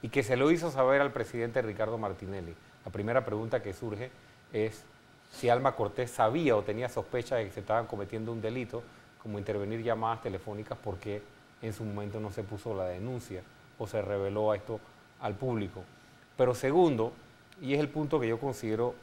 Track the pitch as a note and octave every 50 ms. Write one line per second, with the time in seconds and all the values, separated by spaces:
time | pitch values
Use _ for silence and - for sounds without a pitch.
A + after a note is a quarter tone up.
0 | - A2+ - C#3 B2 G#2+ B2+ B2 C3+ D3+ E3+ E3+ E3 E3+ C3+ C3+ C3 B2+ C#3 C#3
1 | C#3+ C#3+ C#3 C3+ A2+ - - A#2+ A#2 A#2 A2+ C3 A#2 A2 G2+ G2 A2 G#2+ A2+ A2
2 | A2 G2+ F#2+ F#2+ G2+ F#2 G2 G2 F2 E2 E2 - - - - - - - - G#2
3 | G2+ G#2+ A#2+ C3 A#2+ - G#2+ G#2+ A2+ A2+ C3+ A#2+ G2+ G#2 F#2 - - A2+ G#2 G2+
4 | A#2+ B2+ - - - - - - - - - A2 G#2+ A2 A2 - - - - -
5 | - - - - - - - - - A#2+ A#2+ B2 C3+ C#3 B2+ - A2+ G2+ - -
6 | B2+ A#2 - - A#2 A2 B2 E3 E3+ C#3 A#2 G#2 G2 - G#2 A2+ B2+ A#2 - A#2+
7 | G#2+ - - B2 A#2 - C3+ A#2 A2 F#2+ F#2 - G2 - A2 A#2 A#2 - - G2+
8 | G2+ F#2+ - A2 A2 A2+ A#2 A2+ G#2+ A2 A2 B2+ B2 A2 - A#2+ - - - -
9 | - - - - - A2 G#2 G#2 G2 G#2 G#2 G2+ G2+ G2+ A2+ A#2 A2 A#2 A2+ A2
10 | A2+ A2+ A2+ A2 - A#2+ F#2+ F#2+ - A2 G#2 G#2 G#2+ - G#2+ - - G#2+ F#2 F#2
11 | - A2 G2+ G#2 - - - - - - - - - A2+ G2+ - A2+ G#2+ G2+ G#2
12 | G#2 G#2 G2+ A2 G#2+ G#2 F#2+ - G#2+ G2 A2 G2 - A#2+ G#2+ F#2+ F#2 F2+ F2+ F2+
13 | G2+ B2 B2+ A#2+ A#2 - G2 F2+ - - - - - - - - A2+ G2+ - A2
14 | G2+ G2 G2+ G2+ G2 G2 G2+ G#2+ G#2+ G#2+ G#2+ G2+ - - A2+ G#2 - - - -
15 | - - - - C3+ A2 G2+ F#2+ C3 C3 A#2+ A2 G2+ F2+ - G2 F2+ - - -
16 | - - - - - - - - B2+ B2+ B2 A#2 - C3 C#3+ F3 F3+ E3 C#3 G#2+
17 | A2 B2 - - - - - - - - - - - B2+ C#3 C#3+ D3+ C#3+ - D3+
18 | D3+ C#3 D#3+ D3 B2 A2+ A2+ A2+ - C3+ B2 - - A2 A2 G#2+ A#2+ B2 A#2+ -